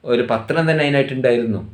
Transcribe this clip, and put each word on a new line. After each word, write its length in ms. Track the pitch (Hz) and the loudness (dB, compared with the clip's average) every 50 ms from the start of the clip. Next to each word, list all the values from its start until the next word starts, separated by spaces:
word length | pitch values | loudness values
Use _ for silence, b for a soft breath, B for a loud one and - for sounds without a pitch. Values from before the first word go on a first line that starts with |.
| - 143 | -2 0
ഒരു 100 | 120 120 120 - | 0 0 2 0
പത്രം 340 | 120 110 - - - 165 160 160 | -2 -2 -2 -2 -2 0 2 2
തന്നെ 120 | 160 156 147 | 2 2 0
അതിനായിട്ടുണ്ടായിരുന്നു. 720 | 143 143 139 135 139 135 127 131 127 120 120 117 113 104 92 - - | 2 2 2 0 0 -2 0 2 2 2 2 2 0 -2 -4 -6 -10